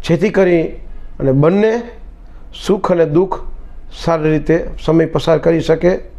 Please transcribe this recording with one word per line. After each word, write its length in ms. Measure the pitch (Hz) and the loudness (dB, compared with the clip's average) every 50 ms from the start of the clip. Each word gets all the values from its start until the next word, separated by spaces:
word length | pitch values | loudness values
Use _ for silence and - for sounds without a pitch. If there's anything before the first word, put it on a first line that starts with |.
| - | 0
જેથી 220 | - 160 156 175 214 | 0 0 2 2 0
કરી 440 | 175 190 190 180 175 165 160 - - - - - - - - - - - | 2 4 4 4 4 2 2 -2 -6 -10 -12 -12 -14 -12 -12 -14 -10 -2
અને 120 | 143 135 | 0 2
બંને 500 | 131 139 147 160 190 202 214 220 220 240 233 - - - - - - - - - - - - - - - - | 4 4 4 4 4 4 2 2 0 -2 -4 -8 -14 -16 -18 -18 -18 -20 -20 -20 -18 -18 -18 -18 -16 -12 -2
સુખ 260 | - 196 202 196 - | -2 0 0 2 0
અને 140 | 185 170 165 | 2 2 2
દુઃખ 340 | 156 147 165 190 185 - - - - - - - - - - - - - - - | 2 4 2 2 2 -2 -8 -8 -10 -10 -10 -14 -14 -16 -16 -16 -16 -14 -6 -2
સારી 240 | - 165 160 156 156 | -2 -2 0 2 2
રીતે 360 | 156 151 143 - 165 170 - - - - - | 0 0 2 2 0 0 0 -4 -10 -6 -2
સમય 200 | - 160 165 165 | 2 4 4 2
પસાર 320 | 156 - 151 - - 165 | 2 0 -2 0 2 0
કરી 240 | 151 - 165 170 160 | 2 4 2 2 2
શકે. 380 | 147 - 160 160 - 175 185 - - - - | 2 0 0 2 4 2 2 0 -4 -12 -18